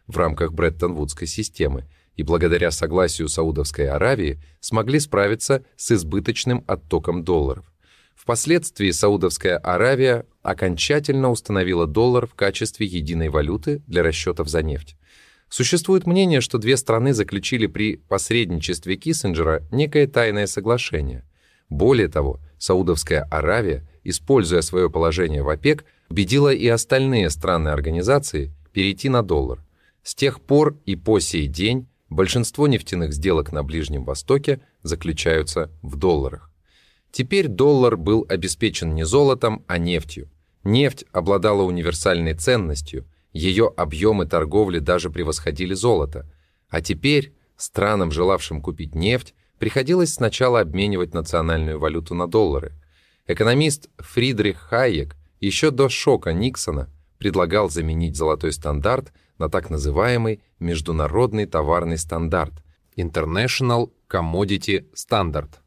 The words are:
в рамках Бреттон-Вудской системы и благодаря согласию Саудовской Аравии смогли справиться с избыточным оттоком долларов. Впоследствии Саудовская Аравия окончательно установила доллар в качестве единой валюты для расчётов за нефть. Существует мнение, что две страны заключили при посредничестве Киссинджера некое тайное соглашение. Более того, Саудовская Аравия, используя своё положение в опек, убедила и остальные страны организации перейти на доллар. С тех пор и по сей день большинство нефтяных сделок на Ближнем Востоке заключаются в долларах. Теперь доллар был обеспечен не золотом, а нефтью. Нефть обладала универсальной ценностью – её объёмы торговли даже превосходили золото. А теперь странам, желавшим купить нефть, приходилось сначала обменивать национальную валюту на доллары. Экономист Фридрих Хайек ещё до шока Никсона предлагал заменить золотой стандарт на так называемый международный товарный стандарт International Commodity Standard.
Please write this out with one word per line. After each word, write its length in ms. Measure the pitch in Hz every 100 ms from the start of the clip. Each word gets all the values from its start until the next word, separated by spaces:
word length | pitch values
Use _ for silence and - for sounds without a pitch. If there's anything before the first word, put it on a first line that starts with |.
| -
в 100 | -
рамках 340 | 85 80 85
Бреттон-Вудской 760 | 82 85 80 87 82 71 - 85
системы 600 | - 107 - 76 67 65 _ _ -
и 80 |
благодаря 480 | 80 82 85 82 87
согласию 580 | 80 80 87 90 - 80
Саудовской 580 | - 80 73 71 - 71
Аравии 540 | 73 113 131 78 69 - _
смогли 400 | - 110 110 147
справиться 640 | 147 104 101 113 - 135 - -
с 140 | -
избыточным 720 | 110 80 95 - 113 - 123 -
оттоком 560 | 95 - 85 82 85
долларов. 480 | 85 85 69 65 - _ _ _ _ _
Впоследствии 760 | - 117 - 170 165 - 98
Саудовская 680 | 82 104 101 90 - 95 85
Аравия 680 | - 90 117 135 131 120 - _
окончательно 880 | 95 92 95 85 - 147 147 135 131
установила 580 | 120 - 101 92 87 82
доллар 380 | 76 120 123 -
в 100 | -
качестве 500 | 101 - 110 - 107
единой 440 | 90 76 82 80
валюты 520 | 76 73 95 - 147 -
для 140 | 87
расчётов 460 | 82 80 - 85 76
за 140 | 80
нефть. 340 | 78 71 73 - _ _ _ _ _
Существует 580 | - 123 175 170 190 170
мнение, 340 | 180 190 147
что 160 | - 123
две 200 | 107 131
страны 360 | - 113 131
заключили 540 | 120 98 101 - 123 104
при 300 | 82 107 -
посредничестве 1000 | - 98 - 117 101 85 78 85 87 95
Киссинджера 720 | 160 160 101 82 80 78 -
некое 360 | 117 151 151 143
тайное 400 | 127 117 104 101
соглашение. 760 | - 101 120 - 80 67 62 - _ _ _ -
Более 380 | 71 101 135 90
того, 320 | 78 69 - - -
Саудовская 640 | - 92 90 82 - 78 73
Аравия, 580 | 76 76 107 101 71 - _
используя 580 | - 85 - 135 85 85
своё 280 | 82 90 90
положение 540 | 80 82 82 85 76
в 40 | 71
опек, 360 | 76 - 147 - _ -
убедила 440 | 85 92 139 143
и 140 | 135 113
остальные 600 | 117 - 131 135 123 87
страны 400 | - 92 87 78
организации 840 | 73 73 82 92 143 147 76 71 - _
перейти 380 | - 98 95 135
на 120 | 123
доллар. 420 | 104 78 65 60 - _ _ _
С 140 | - -
тех 240 | 135 123
пор 380 | - 143 151 147 -
и 100 | 90
по 240 | 107 107
сей 280 | - 87 73
день 400 | 76 104 127 127 _ -
большинство 580 | 78 95 127 117 - 147
нефтяных 460 | 123 - 90 80
сделок 380 | 71 90 82 73
на 120 | 76
Ближнем 420 | 71 80 73 73 65
Востоке 560 | 69 - 139 147 135 - _
заключаются 880 | - 82 - 76 - 80 78 - 78 -
в 160 | - 69
долларах. 520 | 92 80 67 - - _ _ _ _ _ _
Теперь 360 | - 120 196 165
доллар 480 | 95 139 143 123 107
был 300 | 82 110 -
обеспечен 680 | 95 87 - 110 85 82 78
не 100 | 80
золотом, 580 | 123 143 127 117 110 -
а 100 | 90
нефтью. 540 | 85 85 73 - - _ _ _
Нефть 420 | 101 113 139 - -
обладала 500 | 92 87 98 107 101
универсальной 720 | 92 87 82 80 98 87 82
ценностью – 720 | 80 - 123 85 73 76 65 - _ _
её 380 | - 87 95 113 -
объёмы 480 | 82 78 101 107 80
торговли 540 | 85 80 95 104 85
даже 300 | 76 90 85
превосходили 640 | 78 82 78 - 73 90 95
золото. 520 | 113 101 71 76 71 - _ _ _
А 120 | 82
теперь 520 | 82 76 135 147 139 _ _ -
странам, 560 | - - 101 104 90
желавшим 500 | 76 90 95 - 78
купить 340 | 71 76 78 78
нефть, 400 | 92 123 - _ _ _
приходилось 540 | 107 139 131 180 170
сначала 460 | - 117 - 127 120
обменивать 540 | 87 90 101 98 90
национальную 640 | 85 82 87 80 82 78 78
валюту 360 | 78 80 82 87
на 120 | 87
доллары. 460 | 107 98 69 67 71 _ _ _ _ -
Экономист 600 | - 110 127 156 143 - -
Фридрих 600 | - - 123 117 104 92
Хайек 580 | - 117 131 85 73 - _ _
ещё 320 | 101 - 156
до 180 | 127 135
шока 440 | - - 117 -
Никсона 560 | 80 123 127 - 73 62 - _ _
предлагал 500 | 101 90 87 98 98
заменить 480 | 80 80 80 85 73
золотой 340 | 78 76 80
стандарт 600 | 76 76 73 87 127 - _ _ -
на 120 | 85
так 200 | 92 -
называемый 720 | 78 73 73 113 123 113 107 _ -
международный 840 | 87 82 78 80 76 87 127 107 101
товарный 520 | 82 73 85 82 80
стандарт 560 | 80 82 82 87 73 - - _ _ -
International 920 | 85 78 78 87 120 - 127 120 120 _ -
Commodity 760 | 95 85 85 101 98 - 95 - -
Standard. 560 | - 113 90 73 73 -